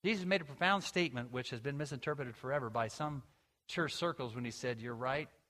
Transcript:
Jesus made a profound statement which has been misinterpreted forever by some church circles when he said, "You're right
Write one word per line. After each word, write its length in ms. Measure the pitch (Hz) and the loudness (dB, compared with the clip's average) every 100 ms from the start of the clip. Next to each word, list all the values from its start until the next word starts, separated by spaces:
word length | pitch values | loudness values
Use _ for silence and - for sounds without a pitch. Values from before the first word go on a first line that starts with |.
Jesus 200 | 196 220 | 2 2
made 160 | 180 190 | 4 2
a 40 | |
profound 400 | 147 135 180 202 | 2 2 4 4
statement 460 | - 180 165 123 120 | 4 2 2 0 -2
which 200 | 123 123 | -4 -2
has 100 | 120 | -2
been 160 | 127 143 | -2 -2
misinterpreted 580 | 147 135 - 147 127 | -4 -2 -2 -2 -4
forever 360 | 110 131 147 120 | -6 0 0 2
by 180 | 113 113 | 2 0
some 340 | - 151 143 - _ _ _ - | 0 -2 -4 -8 _ _ _ -6
church 260 | - 160 | 0 0
circles 420 | - 170 156 123 | 2 0 0 -4
when 100 | 117 | -2
he 60 | 120 | -4
said, 300 | 113 127 117 | -2 -2 -2
"You're 140 | 120 | -4
right 340 | 117 127 143 156 _ | -2 0 0 -2 _